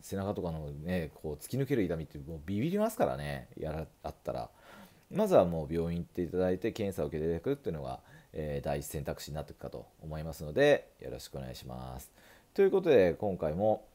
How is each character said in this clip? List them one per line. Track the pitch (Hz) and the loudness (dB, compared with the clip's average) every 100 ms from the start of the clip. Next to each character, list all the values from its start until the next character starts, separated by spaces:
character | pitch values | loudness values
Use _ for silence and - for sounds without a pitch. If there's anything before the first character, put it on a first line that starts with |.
背 | - 98 | -8 -4
中 | 98 | -2
と | 101 | -2
か | 87 | -4
の | 80 73 | -4 -6
ね、 | 71 80 90 76 - | -6 -2 -2 -2 -6
こ | 80 | -8
う、 | 73 | -8
突 | - | -4
き | 123 | -2
抜 | 135 | 0
け | 127 | 2
る | |
痛 | 82 80 | 2 -2
み | |
っ | 78 | -6
て | 76 | -10
も | 71 80 | -12 -10
う | 78 | -4
ビ | 101 | -2
ビ | 151 | 0
り | 202 | 2
ま | 220 | 0
す | 226 | 2
か | 139 | 0
ら | 65 | 0
ね、 | 73 - - - | -4 -6 -8 -8
や | 78 | -6
ら-、 | 78 76 - | -6 -8 -10
あ | 78 | -10
っ | - | -8
た | - | -6
ら。 | 62 57 - - - - - - | -6 -8 -14 -20 -20 -20 -20 -6
ま | 175 214 | -2 6
ず | 156 | 6
は | 87 | 6
も | 82 71 | 2 -2
う | |
病 | 82 85 | 0 0
院 | 85 | -2
行 | 82 | -4
っ | |
て | - | -4
い | 87 | -2
た | 90 | 2
だ | 92 | 2
い | 92 | 2
て、 | 113 | -2
検 | - 101 92 | -2 -4 -2
査 | |
を | 76 | -2
受 | 78 | -2
け | |
て | 80 | -2
い | |
た | 85 | 0
だ | |
く | 123 | -2
っ | 143 | -4
て | 104 | -4
い | |
う | 78 | -6
の | |
が、 | 65 62 - - - | -6 -10 -14 -20 -12
え | - 76 71 | -8 -4 -4
ー、 | 71 | -2
第 | 71 | -4
一 | 71 | -4
選 | 76 | -6
択 | 71 78 | -6 -8
肢 | - | -8
に | 73 | -8
な | |
っ | 73 | -8
て | |
い | - | -12
く | |
か | - | -12
と | - - _ | -12 -14 _
思 | 78 78 | -10 -8
い | |
ま | 80 | -8
す | 76 | -8
の | 76 | -2
で、 | 76 147 139 - _ | 4 6 6 2 _
よ | 64 | -12
ろ | 62 | -10
し | - | -10
く | 73 | -10
お | |
願 | 64 | -10
い | 60 | -12
し | 65 | -12
ま | 62 64 64 | -12 -10 -12
す。 | - - - - _ | -14 -20 -20 -20 _
と | - | 2
い | 196 | 4
う | |
こ | 190 | 4
と | 180 | 8
で、 | 123 90 | 8 8
今 | 80 107 90 | 4 -2 0
回 | 78 | -2
も | 82 107 107 - | 2 2 2 -2